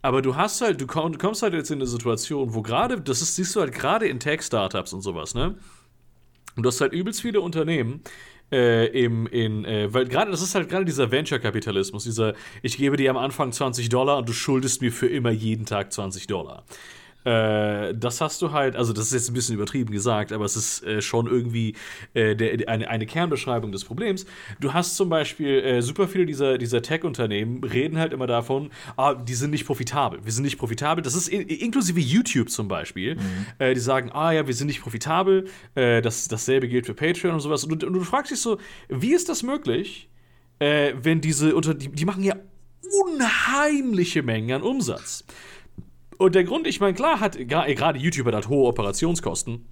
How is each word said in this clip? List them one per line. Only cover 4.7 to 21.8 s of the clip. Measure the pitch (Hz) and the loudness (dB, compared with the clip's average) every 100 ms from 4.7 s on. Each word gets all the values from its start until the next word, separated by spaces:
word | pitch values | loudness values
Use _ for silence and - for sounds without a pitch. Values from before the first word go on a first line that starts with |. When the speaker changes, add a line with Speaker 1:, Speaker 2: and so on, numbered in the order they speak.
| 101 87 | -2 -6
Speaker 1:
und | 92 | -6
sowas, | 98 85 76 - | -6 -6 -6 -2
ne? | 160 208 - - _ _ - _ _ _ - - | -2 -4 -16 -20 _ _ -20 _ _ _ -14 0
Und | |
du | 120 | 0
hast | 120 | 2
halt | 139 | 0
übelst | 165 185 214 | 0 -4 -4
viele | 240 208 | -2 -2
Unternehmen, | 175 165 156 165 117 147 - - - - _ | -2 -2 0 0 -2 -6 -14 -20 -20 -20 _
äh, | 135 120 117 113 131 | 4 6 6 4 4
im, | 120 113 113 | 2 2 0
in, | 120 110 107 104 | 0 0 -2 -2
äh, | 107 104 | -2 0
weil | 120 123 | 0 2
gerade, | 135 214 | 2 0
das | 170 | 0
ist | 180 202 | -2 -2
halt | 160 | 0
gerade | 180 180 | -2 0
dieser | 135 120 | 2 2
Venture-Kapitalismus, | 127 160 135 110 104 107 98 95 104 117 | 2 0 -2 -2 -2 -2 0 -2 -4 -6
dieser, | 113 110 101 - - | 0 0 0 -12 -8
ich | - - | -6 0
gebe | 139 139 | 2 4
dir | 135 | 2
am | 127 | 2
Anfang | 135 131 135 | -2 -2 -4
zwanzig | 117 139 123 117 | 0 -2 0 0
Dollar | 123 135 143 | 2 4 2
und | 120 | 0
du | |
schuldest | 113 - 135 131 - | -4 0 0 0 0
mir | 127 | -2
für | 117 123 | 0 0
immer | 143 120 | 2 0
jeden | 113 110 110 107 | 0 0 -2 -2
Tag | 104 98 | -4 -4
zwanzig | - 98 92 - | -6 -6 -8 -6
Dollar. | 98 76 - - - - - - - 127 | -6 -6 -14 -18 -20 -20 -20 -20 -8 0
Äh, | 113 110 107 107 104 104 113 | 2 4 2 2 0 -4 -2
das | 120 120 | -4 -2
hast | 156 - | -4 -2
du | 170 | -2
halt, | 147 135 123 | 2 0 2
also | 117 | 0
das | 107 110 | 0 0
ist | |
jetzt | 127 117 | -2 -2
ein | |
bisschen | 123 120 110 | -2 -2 -2
übertrieben | 104 139 113 | -2 -2 -2
gesagt, | 104 110 107 101 | 0 0 0 0
aber | 107 104 | -2 -2
es | 110 | -2
ist, | 110 - | -4 -6
äh, | - 107 | -2 -2
schon | 101 117 117 | 0 0 2
irgendwie, | 123 120 117 113 107 | 0 0 -2 -2 -4